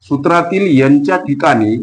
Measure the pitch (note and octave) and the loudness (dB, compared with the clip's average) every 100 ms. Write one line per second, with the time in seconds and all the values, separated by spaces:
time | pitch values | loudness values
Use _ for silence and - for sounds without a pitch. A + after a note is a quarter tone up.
0 | _ C#3+ C#3 F3 - F#3+ G3 C3+ C3+ C#3+ | _ -4 0 0 0 -2 2 2 4 2
1 | C#3+ F#3 - C#3+ D#3+ B2 G#2+ A#2 | 2 -2 -2 -2 0 0 0 -2